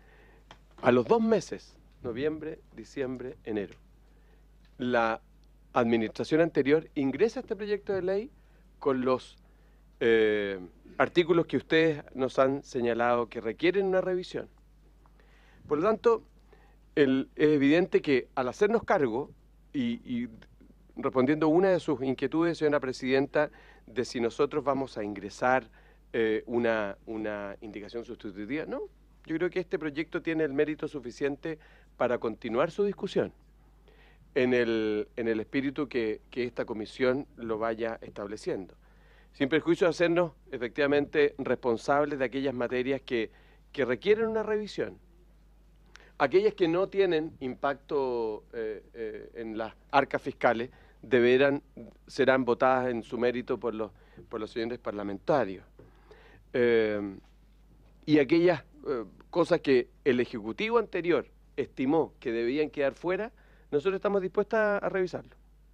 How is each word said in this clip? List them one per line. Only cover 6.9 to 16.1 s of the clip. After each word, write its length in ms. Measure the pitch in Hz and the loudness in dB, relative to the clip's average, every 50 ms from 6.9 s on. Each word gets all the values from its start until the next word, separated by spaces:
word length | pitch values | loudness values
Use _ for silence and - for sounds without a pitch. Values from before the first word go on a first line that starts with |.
| _ | _
ingresa 460 | 151 139 135 131 139 196 233 - 262 | -2 -2 -2 2 2 0 0 0 -4
este 160 | 240 - 226 | -8 -8 -8
proyecto 380 | 196 214 202 208 202 202 - 202 | -8 -6 -6 -6 -6 -4 -6 -4
de 80 | 190 | -4
ley 300 | 175 185 190 202 226 294 - - _ _ _ _ _ _ _ | -2 -2 -2 -4 -4 -8 -14 -20 _ _ _ _ _ _ _
con 260 | _ - 143 135 131 123 | _ -2 0 0 2 2
los, 340 | 131 131 120 - - - - - - _ _ _ - _ _ _ - _ _ | 0 0 0 -2 -10 -20 -20 -20 -20 _ _ _ -20 _ _ _ -20 _ _
eh, 600 | 135 120 113 113 110 107 107 104 104 98 98 92 90 87 - - - - - | 4 4 6 6 6 4 2 2 0 -4 -6 -8 -10 -14 -18 -20 -20 -10 -2
artículos 500 | - 135 123 - 175 175 156 180 170 156 | 0 0 2 2 2 2 4 2 2 2
que 100 | - - | 2 -2
ustedes 460 | 131 - - 170 160 160 160 151 143 - - - | -2 0 2 2 4 4 2 0 -2 -8 -12 -4
nos 240 | - 135 123 - | -4 -4 0 2
han 260 | - 135 135 135 139 135 | 2 2 2 2 -2 -6
señalado 680 | - - 131 120 120 117 113 120 120 120 120 120 107 | -6 -4 -2 0 0 0 2 2 2 2 0 0 -4
que 120 | - 120 | -8 -8
requieren 460 | 107 113 110 - 139 175 180 202 196 | -6 -6 -4 0 0 2 2 2 0
una 140 | 190 185 185 | 2 0 0
revisión. 460 | 180 185 185 180 180 - - - 110 - _ _ _ _ _ _ _ _ _ _ _ - _ - _ _ _ - _ _ - - - | 0 0 -2 -4 -6 -6 -8 -10 -10 -10 _ _ _ _ _ _ _ _ _ _ _ -20 _ -20 _ _ _ -20 _ _ -20 -20 -4
Por 120 | - 151 147 | -2 -2 0
lo 80 | 170 | 2
tanto, 360 | 214 220 208 - 233 | 0 0 2 4 2